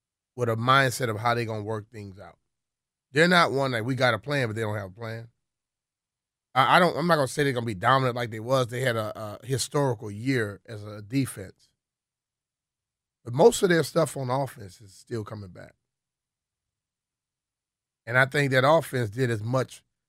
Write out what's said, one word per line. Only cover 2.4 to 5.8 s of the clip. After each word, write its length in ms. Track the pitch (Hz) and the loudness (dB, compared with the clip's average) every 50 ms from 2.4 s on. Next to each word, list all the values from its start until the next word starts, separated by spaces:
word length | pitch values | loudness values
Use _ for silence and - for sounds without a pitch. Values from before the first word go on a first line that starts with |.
| _ _ _ _ _ _ _ _ _ _ _ _ _ _ | _ _ _ _ _ _ _ _ _ _ _ _ _ _
They're 160 | 127 147 165 | 2 2 4
not 240 | 180 180 175 165 113 | 4 4 4 4 2
one, 220 | 120 135 135 131 | 2 0 0 0
like, 120 | 127 113 107 | -2 -2 -2
"We 120 | 127 135 | -2 0
got 180 | 123 131 123 113 | 2 2 2 2
a 40 | 101 | 0
plan," 260 | - 139 147 139 127 | -2 -4 -2 -2 -2
but 80 | 110 107 | -2 -2
they 80 | 113 | -4
don't 140 | 113 104 107 | -4 -4 -4
have 140 | 107 98 92 | -6 -8 -12
a 40 | 92 110 | -14 -14
plan. 260 | 117 110 113 113 117 117 _ _ _ _ _ _ _ _ _ _ | -12 -12 -12 -12 -14 -18 _ _ _ _ _ _ _ _ _ _